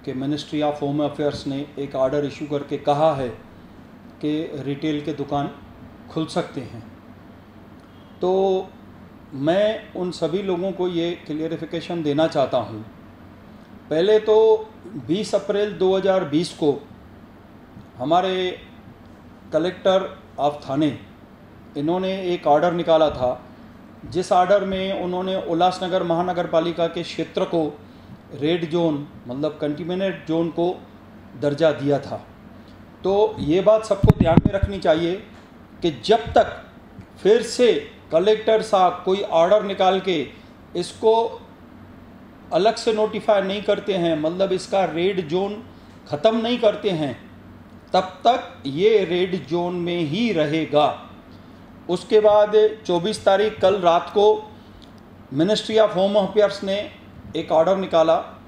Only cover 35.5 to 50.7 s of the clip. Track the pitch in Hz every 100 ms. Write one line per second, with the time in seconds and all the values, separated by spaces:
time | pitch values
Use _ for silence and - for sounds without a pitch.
35.5 | - - - 170 127 - 226 - 247 -
36.5 | - - - - - - - 185 240 -
37.5 | - 247 160 - - - 160 196 214 220
38.5 | 220 220 196 180 175 - 196 - 165 170
39.5 | 214 196 196 185 190 190 160 123 - -
40.5 | - - 175 175 - 220 226 233 - -
41.5 | - - - - - - - - - -
42.5 | 165 208 220 - 214 214 214 214 202 190
43.5 | 202 202 202 208 190 170 156 156 180 190
44.5 | 185 - 160 151 156 185 190 151 175 202
45.5 | 214 - - - - - 147 220 233 226
46.5 | 247 220 202 208 165 143 117 - - -
47.5 | - - - - - - - - 254 -
48.5 | - 139 139 208 214 175 175 185 180 131
49.5 | 170 175 180 170 175 156 180 233 175 151
50.5 | 160 147